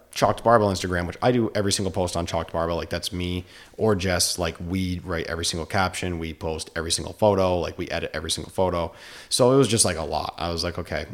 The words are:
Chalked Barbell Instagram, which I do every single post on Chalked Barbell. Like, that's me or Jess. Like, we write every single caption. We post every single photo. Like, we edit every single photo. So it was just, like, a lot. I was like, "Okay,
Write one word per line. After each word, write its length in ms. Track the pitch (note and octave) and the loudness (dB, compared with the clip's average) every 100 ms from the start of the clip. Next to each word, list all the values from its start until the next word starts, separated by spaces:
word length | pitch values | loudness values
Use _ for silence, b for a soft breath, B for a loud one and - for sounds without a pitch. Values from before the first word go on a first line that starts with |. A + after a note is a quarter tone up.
| _ | _
Chalked 280 | - G#2 G#2 | 0 2 2
Barbell 280 | A#2 A#2 G#2 | 4 6 6
Instagram, 360 | F#2 F#2 F2+ F2 | 2 -2 -2 -2
which 120 | - | 0
I 100 | B2 | 2
do 200 | B2 A2 | 2 2
every 160 | G#2 G2+ | 0 0
single 220 | F#2+ F#2+ | 0 0
post 240 | F#2+ F2+ F2 | 0 -2 -2
on 80 | |
Chalked 280 | F2 E2 E2 | -2 -2 -4
Barbell. 240 | E2+ E2+ E2+ | -2 -2 -2
Like, 120 | D#2 | -4
that's 240 | E2+ - | -6 -4
me 320 | F2+ F2+ F2+ F2+ B B - | -4 -2 -4 -6 B B -2
or 180 | A2 | 2
Jess. 440 | G2+ F#2 F2 - - | 2 2 2 2 0
Like, 180 | E2+ E2 | -2 -4
we 420 | F2 F#2+ F#2 F2 | -4 -2 0 -2
write 220 | F2 E2+ - | -4 -4 -4
every 180 | E2+ | -4
single 220 | E2+ F2 D#2 | -4 -4 -2
caption. 520 | G2+ F#2 - F#2 E2+ | 0 0 -2 -4 -4
We 140 | E2 | -6
post 380 | D#2 E2+ D#2 - | -6 -6 -6 -6
every 160 | - E2 | -6 -4
single 220 | D#2+ D#2+ | -4 -4
photo. 460 | - A2 F#2+ F#2 F2+ | 2 4 6 4 2
Like, 180 | D#2+ D#2+ | 0 -4
we 120 | F2 | -4
edit 220 | E2 E2 | -4 -4
every 160 | D#2 E2+ | -6 -4
single 200 | E2+ D#2+ | -4 -4
photo. 400 | - F#2 F2 E2 B B B B | 0 0 0 -4 B B B B
So 240 | - B2 | 2 6
it 40 | C3+ | 6
was 100 | B2 | 6
just, 160 | A2 | 4
like, 140 | G2+ D#2+ | 2 0
a 40 | |
lot. 320 | D2+ D#2 - - | -2 -2 -4 -4
I 100 | E2+ | -4
was 140 | E2+ | -2
like, 140 | F2 F2 | -4 -6
"Okay, 260 | F2 D#2 D#2 | -6 -6 -6